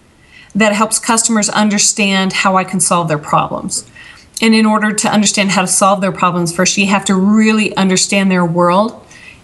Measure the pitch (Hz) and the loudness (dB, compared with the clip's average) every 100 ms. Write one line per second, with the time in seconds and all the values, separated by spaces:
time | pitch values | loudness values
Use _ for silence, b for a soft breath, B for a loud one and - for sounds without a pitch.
0 | _ B B B B 202 214 208 220 - | _ B B B B 0 0 0 -2 -2
1 | - 226 - 220 202 - 214 202 - - | -2 0 0 0 0 0 0 2 0 0
2 | 196 190 190 - 202 185 185 185 - 175 | 0 0 -2 0 0 0 0 -2 -2 -2
3 | 165 151 - 160 147 - 185 - - B | -2 -4 -2 -2 -2 -6 -8 -10 -12 B
4 | B B B B 226 220 220 214 214 214 | B B B B 2 4 2 2 0 -2
5 | 208 214 202 208 196 185 185 - 196 196 | 0 0 0 0 0 0 0 2 2 2
6 | 190 - 180 175 165 180 185 202 196 196 | -2 0 -2 0 -2 0 0 0 0 0
7 | - 190 196 220 220 214 214 185 190 185 | 0 0 2 4 2 2 0 0 0 0
8 | - 202 190 180 175 175 175 185 226 - | 0 0 2 0 0 2 2 2 0 -4
9 | - B B B | -20 B B B